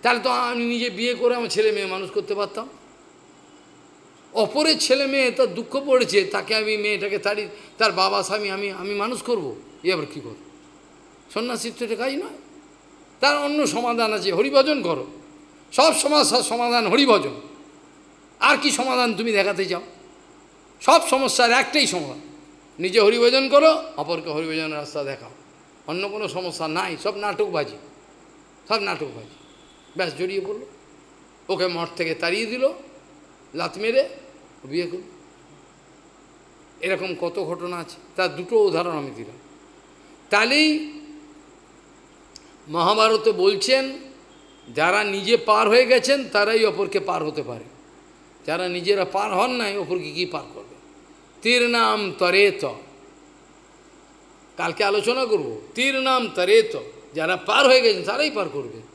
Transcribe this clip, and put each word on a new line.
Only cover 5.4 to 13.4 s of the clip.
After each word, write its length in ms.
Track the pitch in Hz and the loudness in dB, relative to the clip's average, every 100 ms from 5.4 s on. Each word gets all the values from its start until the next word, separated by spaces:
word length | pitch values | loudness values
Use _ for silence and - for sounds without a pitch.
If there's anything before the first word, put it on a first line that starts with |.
| 247 | 0
দুঃখ 260 | 175 233 277 277 | 0 -6 -6 2
পড়েছে, 380 | 254 226 190 | 2 4 2
তাকে 300 | 190 202 - | 2 -4 -2
আমি 220 | 220 214 214 | -2 0 -2
মেয়েটাকে 420 | 208 202 196 196 | -2 -2 -4 -4
তাড়ি, 280 | 202 208 202 - - - | -4 -4 -6 -12 -20 0
তার 140 | 220 | 0
বাবা 300 | 180 190 202 | 2 0 0
স্বামী 260 | 180 208 208 | -2 -4 -4
আমি, 220 | 190 202 | -6 -6
আমি 240 | 185 185 | -8 -8
মানুষ 280 | 202 208 247 | -4 -4 -6
করব, 340 | - 233 147 107 - - | -4 -4 -4 -10 -16 -8
এ 80 | - | -2
আবার 140 | 185 143 | -2 -4
কী 60 | 151 | -10
কথা? 240 | 120 107 - - - - - - - - - | -14 -18 -20 -20 -20 -20 -20 -20 -20 -20 -12
সন্ন্যাসীর 380 | - 240 233 233 - | -8 -6 -6 -8 -8
তো 60 | |
এটা 100 | 233 | -6
কাজ 180 | 214 254 | -4 -4
নয়, 260 | 277 427 - - - - - - - - - | -4 -8 -14 -20 -20 -20 -20 -20 -20 -20 0
তার 160 | 269 | 2
অন্য 300 | 294 | 2